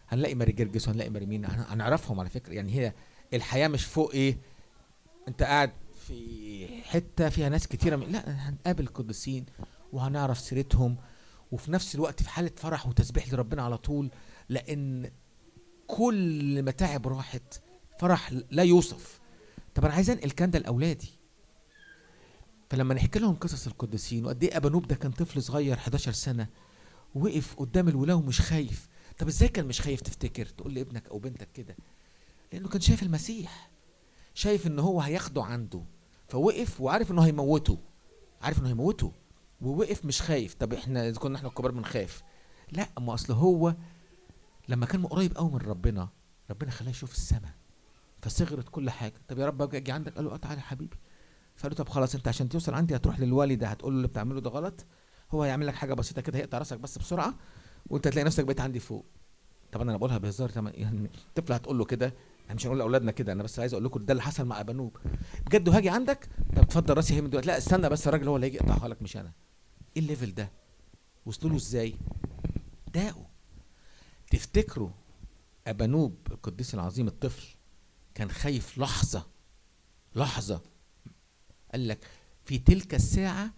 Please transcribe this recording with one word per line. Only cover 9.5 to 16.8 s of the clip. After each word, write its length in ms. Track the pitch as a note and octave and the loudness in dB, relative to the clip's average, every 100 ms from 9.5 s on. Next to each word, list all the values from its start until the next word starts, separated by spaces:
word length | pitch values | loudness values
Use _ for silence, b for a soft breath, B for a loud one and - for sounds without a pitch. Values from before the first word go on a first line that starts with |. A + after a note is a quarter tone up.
| B B B - | B B B -10
وهنعرف 460 | C3+ C3 C#3+ C#3 B2 | -4 -2 0 0 -2
سيرتهم، 580 | - C3 C3+ B2+ B2 B2 B B B B B | -2 -4 4 6 6 0 B B B B B
وفي 200 | B2 D3 | -10 -2
نفس 240 | F3+ - | -2 -2
الوقت 280 | C#3 D#3 - | -2 -2 0
في 60 | - | -2
حالة 220 | D#3+ F3 | 0 -2
فرح 320 | - D#3 D#3 B2 | -4 -6 -4 2
وتسبيح 460 | A#2+ - - B2+ | 2 4 0 0
لربنا 280 | B2+ A2+ D3 | -2 0 -2
على 160 | A#2+ A#2 | -2 -4
طول، 340 | - D3 C#3 B B B - | -2 -2 -2 B B B -6
لأن 640 | B2+ C3+ C#3+ C#3 B2+ B2 - - - - - - - - | -6 -4 -4 -4 -6 -8 -14 -20 -20 -20 -20 -20 -20 -8
كل 760 | - A#3+ G#3 F3 D3+ C#3+ C#3 | 2 4 4 2 2 0 0
متاعب 440 | C3+ C3 | 0 0